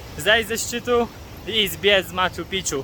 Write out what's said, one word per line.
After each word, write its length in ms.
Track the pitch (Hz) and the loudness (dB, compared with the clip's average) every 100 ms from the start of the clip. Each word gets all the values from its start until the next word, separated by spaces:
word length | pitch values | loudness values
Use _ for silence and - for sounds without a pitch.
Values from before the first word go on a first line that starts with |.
| - - | -14 -2
zejść 320 | 160 226 214 | 2 4 2
ze 80 | 226 | -4
szczytu 500 | - 240 240 240 226 - - - - | -4 -4 2 2 2 -4 -16 -14 -4
i 200 | 220 196 | 0 0
zbiec 400 | 160 196 196 165 | 2 4 4 2
z 40 | |
Machu 320 | 180 180 180 165 | -2 -2 -2 -6
Picchu. 380 | 190 - 143 | -4 -2 -4